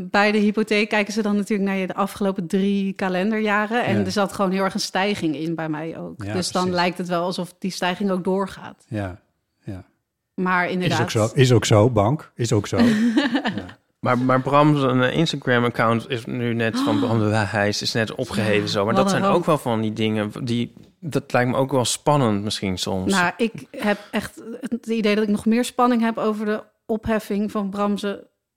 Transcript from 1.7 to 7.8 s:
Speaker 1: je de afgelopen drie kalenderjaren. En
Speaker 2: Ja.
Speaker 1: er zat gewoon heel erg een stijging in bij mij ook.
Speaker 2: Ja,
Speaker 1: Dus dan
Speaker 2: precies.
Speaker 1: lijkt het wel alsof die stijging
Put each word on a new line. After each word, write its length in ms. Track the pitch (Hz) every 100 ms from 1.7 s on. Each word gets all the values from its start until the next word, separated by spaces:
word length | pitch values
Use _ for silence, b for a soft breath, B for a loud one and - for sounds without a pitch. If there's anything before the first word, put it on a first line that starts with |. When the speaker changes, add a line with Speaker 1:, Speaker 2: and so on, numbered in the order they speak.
| 196
Speaker 1:
je 100 | 185
de 80 | 180
afgelopen 520 | 196 - 196 196 165
drie 460 | 196 196 202 196
kalenderjaren. 920 | 190 190 180 202 220 214 208 214 240 220
En 120 | 202
Speaker 2:
Ja. 60 | 190
Speaker 1:
er 60 |
zat 220 | 208 196
gewoon 180 | - 196
heel 120 | 190
erg 100 | 190
een 60 | 196
stijging 560 | - 190 202 202 160 139
in 200 | 160 165
bij 140 | 160
mij 280 | 151 160 165
ook. 240 | 175 170
Speaker 2:
Ja, 100 | 98
Speaker 1:
Dus 180 | 185 175
dan 100 | 190
Speaker 2:
precies. 180 | 185 175
Speaker 1:
lijkt 160 | 180 175
het 100 | 175
wel 160 | 175
alsof 300 | 180 180 170 -
die 120 | 190
stijging 400 | -